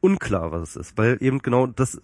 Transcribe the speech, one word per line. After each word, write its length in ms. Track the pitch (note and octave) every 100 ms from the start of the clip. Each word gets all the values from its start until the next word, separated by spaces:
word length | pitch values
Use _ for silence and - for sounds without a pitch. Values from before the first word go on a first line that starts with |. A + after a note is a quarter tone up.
unklar, 500 | F#3+ G3 - G2 E2
was 180 | E2 E2
es 60 | -
ist, 220 | F2 -
weil 180 | A2 B2
eben 200 | C3 C3+
genau 260 | - A#2+ C3
das 340 | A#2 C3 -